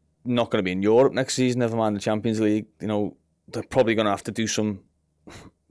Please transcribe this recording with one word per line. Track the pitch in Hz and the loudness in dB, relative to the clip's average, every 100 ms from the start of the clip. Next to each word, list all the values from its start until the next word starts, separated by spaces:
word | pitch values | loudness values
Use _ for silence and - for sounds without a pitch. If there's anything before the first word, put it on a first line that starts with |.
| _ _ | _ _
not | 123 120 113 | -4 -2 0
gonna | 110 | 0
be | 92 | 0
in | 92 | 0
Europe | 101 117 135 | 4 6 6
next | 113 131 | 2 -4
season, | - 127 123 | 0 0 0
never | 117 113 | -2 0
mind | 110 | -2
the | 101 | -2
Champions | 113 107 113 110 | -2 -2 -2 0
League. | 107 107 104 _ | 2 0 -4 _
You | 107 | -4
know, | 104 98 - _ _ - | -4 -4 -8 _ _ -14
they're | - | -12
probably | - 131 113 110 | -2 0 2 2
gonna | 107 | 0
have | 98 | -2
to | - | -6
do | 110 110 | -6 -4
some | - 107 95 _ _ _ _ - - - _ _ | -2 -2 -4 _ _ _ _ -20 -20 -20 _ _